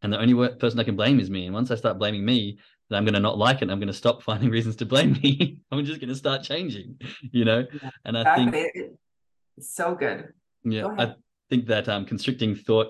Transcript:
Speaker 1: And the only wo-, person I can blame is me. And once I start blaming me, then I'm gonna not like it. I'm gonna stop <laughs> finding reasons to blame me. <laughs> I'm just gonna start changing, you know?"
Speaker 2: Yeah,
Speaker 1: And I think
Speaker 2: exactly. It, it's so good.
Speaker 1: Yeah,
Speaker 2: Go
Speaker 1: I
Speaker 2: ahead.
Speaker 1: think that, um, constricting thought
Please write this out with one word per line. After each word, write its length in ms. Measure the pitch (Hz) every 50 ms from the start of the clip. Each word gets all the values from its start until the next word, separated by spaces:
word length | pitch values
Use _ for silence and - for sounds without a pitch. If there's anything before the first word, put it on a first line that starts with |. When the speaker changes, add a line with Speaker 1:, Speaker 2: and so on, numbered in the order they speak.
| -
Speaker 1:
And 100 | 98 101
the 60 | 101
only 160 | 113 123 123
wo-, 200 | 120 123 123 -
person 240 | - - 120 113 117
I 40 | 110
can 120 | 113 104
blame 240 | 95 104 123 143 123
is 100 | 98 92
me. 140 | 95 95 90
And 100 | 90 98
once 160 | 107 127 123
I 60 | 120
start 220 | 113 - 117 98 92
blaming 260 | 104 104 107 101 101
me, 340 | 113 127 120 104 101 101 - _ _ _ _ _ -
then 80 | 104 101
I'm 60 | 107
gonna 160 | 110 104 101
not 180 | 101 107 104 104
like 240 | 104 123 139 139 -
it. 80 | 92
I'm 80 | 98 98
gonna 140 | 104 98 98
stop 300 | - - 120 - - -
<laughs> 60 | -
finding 220 | 107 104 110 117
reasons 240 | 110 113 113 113 110
to 100 | - -
blame 260 | - 127 135 151 - 139 - -
me. 380 | 143 139 139 180 - - - _
<laughs> 60 | -
I'm 140 | 131 143 143
just 160 | 143 156 139
gonna 160 | 135 123 135
start 260 | 135 - 147 135 135 -
changing, 580 | - 139 165 185 156 107 101 - - - - - 123 - - - 123
you 140 | - 123 113
know?" 200 | 113 110 120 127 - - 143
Speaker 2:
Yeah, 100 | - 131 - - -
Speaker 1:
And 140 | - 113 117
I 160 | 113 - -
think 140 | 127 123 120
Speaker 2:
exactly. 320 | 117 151 165 165 - -
It, 180 | 151 - - _ _ _ _ _ _ _ _ _ _ _ _
it's 160 | - - - -
so 180 | - 175 170 180
good. 380 | 175 143 117 95 - - - - _ _ _ _ _ -
Speaker 1:
Yeah, 180 | 113 110 107 107
Speaker 2:
Go 80 | 202
Speaker 1:
I 120 | 214 202 117
Speaker 2:
ahead. 120 | 117 - - _ _ _ _ _ -
Speaker 1:
think 160 | 135 123 117
that, 220 | 113 110 107 104 -
um, 160 | 104 101 101
constricting 480 | - 113 101 - 135 131 - 117 107 101
thought 340 | 104 - - 110 110 110 110